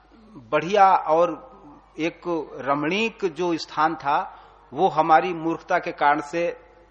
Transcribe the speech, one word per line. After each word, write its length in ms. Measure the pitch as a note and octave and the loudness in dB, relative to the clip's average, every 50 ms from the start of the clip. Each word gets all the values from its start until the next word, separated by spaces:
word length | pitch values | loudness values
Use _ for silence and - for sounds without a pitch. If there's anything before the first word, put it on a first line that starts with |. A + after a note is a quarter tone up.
| _ _ _ - - - - | _ _ _ -20 -20 -20 -20
बढ़िया 640 | C#3+ A#2+ A2 C#3+ D3+ D3+ F3 G3+ G3+ G3 F#3+ F3+ | -20 -6 -2 -2 -2 0 2 4 6 6 6 6
और 560 | D#3 - - D#3 E3 F3 E3+ D#3 C#3 - - - - - - C#3+ - _ _ _ - | 4 2 2 2 2 2 2 0 -6 -14 -20 -20 -20 -20 -20 -20 -20 _ _ _ -6
एक 220 | D#3 E3+ E3 - - F3 E3+ D#3+ C#3+ - D3+ | -6 -6 -6 -8 -8 -6 -6 -6 -6 -8 -12
रमणीक 680 | D3+ C3+ C3+ C#3 D3 D3 D#3 F#3 G#3 A3+ A3+ A3 - G3+ | -6 -4 -2 -2 0 -2 -2 -2 -2 -2 -4 -4 -4 -6
जो 320 | F#3 D3 D3 F3+ F3 E3 | -6 -4 -4 -4 -4 -4
स्थान 380 | D3+ - - - D#3 D3+ D#3+ E3 | -4 -6 -6 -2 0 0 0 0
था, 440 | D3+ C#3 C#3 D3 E3+ G3 - - - - - - _ _ - - | -2 -4 -2 -2 -2 -2 -6 -12 -20 -20 -20 -20 _ _ -10 -4
वो 140 | C#3 F#3 | -2 0
हमारी 460 | F#3 C#3 D#3 D#3+ E3 D#3+ E3 F3 F#3 F3 | 0 2 2 2 4 4 4 4 2 -4
मूर्खता 460 | E3 D#3 E3 E3 D3+ - - F#3 E3+ | -4 -4 -4 -4 -4 -4 -2 -2 -2
के 120 | - F3+ | -2 -4
कारण 300 | D#3 - D#3 C#3+ D3 D#3 | -4 0 2 2 2 0
से 380 | - - - E3+ E3+ E3+ - - - - _ _ _ _ | -2 -6 -4 -4 -4 -4 -6 -8 -14 -20 _ _ _ _